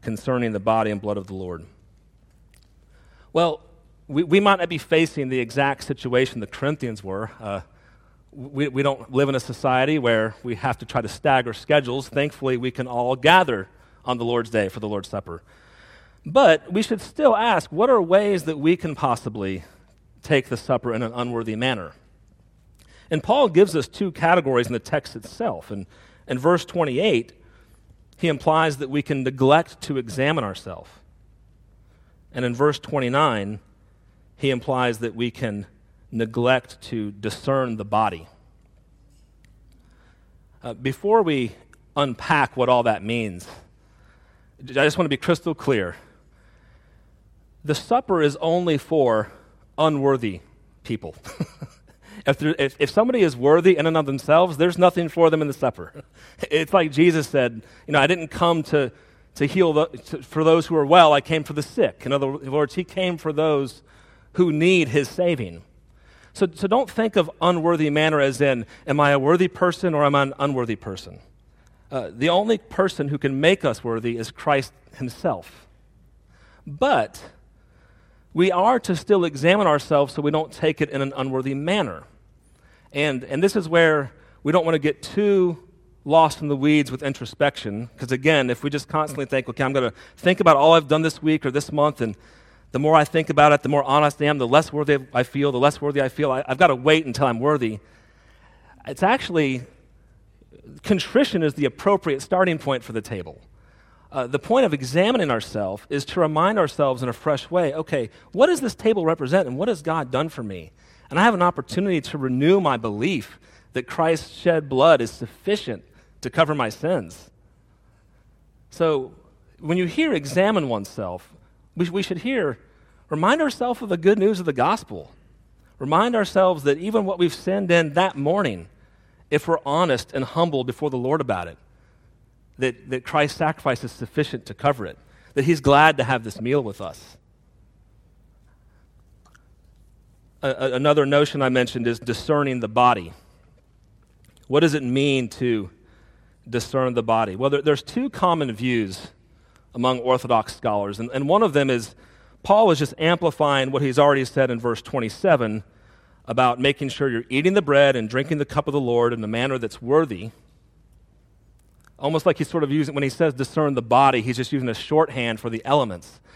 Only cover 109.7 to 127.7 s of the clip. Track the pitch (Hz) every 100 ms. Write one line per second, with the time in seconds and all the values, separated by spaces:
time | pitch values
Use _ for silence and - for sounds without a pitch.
109.7 | 185 147 160 131 131 160 - 113 92 80
110.7 | _ _ _ - 143 220 202 175 175 -
111.7 | - 196 175 - 151 131 127 151 196 165
112.7 | 123 113 104 147 160 - - _ - _
113.7 | 131 123 - 165 160 - - 180 165 147
114.7 | 131 156 147 113 - 120 - - 208 -
115.7 | 101 - _ _ _ 127 - 156 151 113
116.7 | - 151 175 85 - - _ _ _ _
117.7 | _ _ _ _ _ _ _ _ _ _
118.7 | - 165 147 127 - _ _ _ _ 151
119.7 | 180 180 214 320 190 139 143 196 208 143
120.7 | 110 101 - 95 90 - - _ _ _
121.7 | - 170 185 185 175 233 262 160 113 _
122.7 | _ _ _ _ 156 180 302 302 - 247
123.7 | 240 220 175 180 208 190 202 170 131 139
124.7 | 208 - 95 73 - _ _ _ _ _
125.7 | _ 135 160 233 233 196 190 185 165 143
126.7 | 143 185 220 196 180 175 - - 196 185